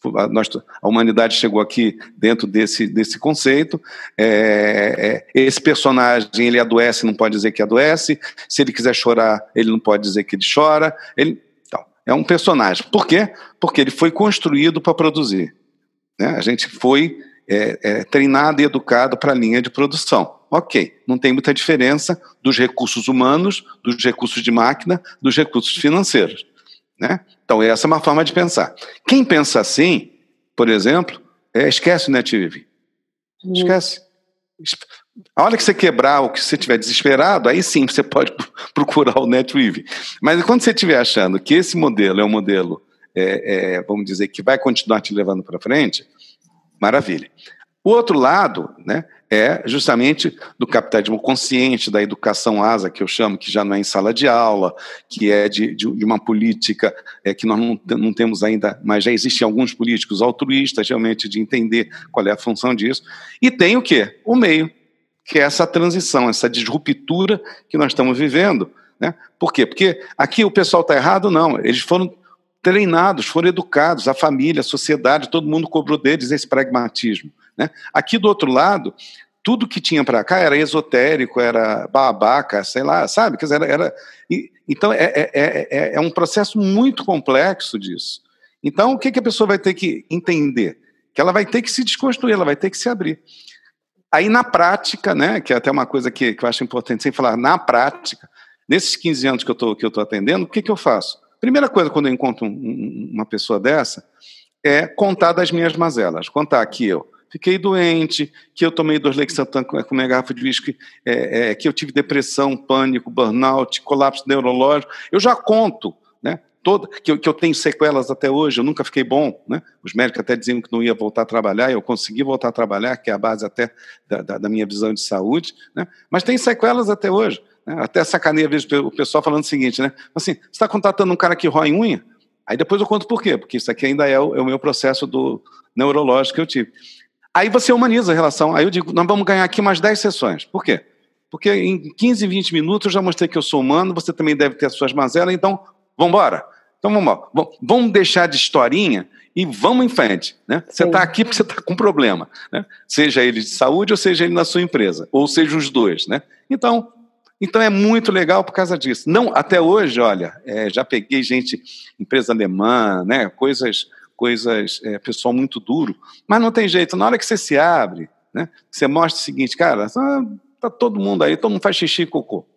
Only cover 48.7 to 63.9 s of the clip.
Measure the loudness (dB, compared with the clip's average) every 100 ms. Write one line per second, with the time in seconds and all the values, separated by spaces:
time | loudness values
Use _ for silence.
48.7 | -14 -6 -6 -8 _ _ 2 4 0 -2
49.7 | -2 0 2 2 2 -4 -6 -20 _ -2
50.7 | -2 2 0 0 -4 -2 -2 0 0 0
51.7 | 0 -2 -2 -2 -2 -2 -2 0 0 2
52.7 | 0 -2 -4 -6 -2 -2 -2 -4 -4 -2
53.7 | -2 -2 -2 0 0 2 4 2 2 0
54.7 | -4 -18 -20 _ -2 2 2 2 0 -4
55.7 | -2 -6 -2 -2 -2 0 0 0 0 -4
56.7 | -2 -2 -4 -20 -8 -6 -4 -2 -2 -2
57.7 | -4 -4 -2 -2 0 -2 0 0 0 -2
58.7 | -4 -2 0 2 0 0 0 0 0 -2
59.7 | -2 -2 -2 -2 0 0 0 -2 0 0
60.7 | -2 -2 -2 -2 -2 -6 -6 -4 -2 0
61.7 | -2 -2 -10 -8 -2 -2 -2 -4 -4 -2
62.7 | -2 -2 -6 -10 -20 -20 0 0 4 2
63.7 | 2 2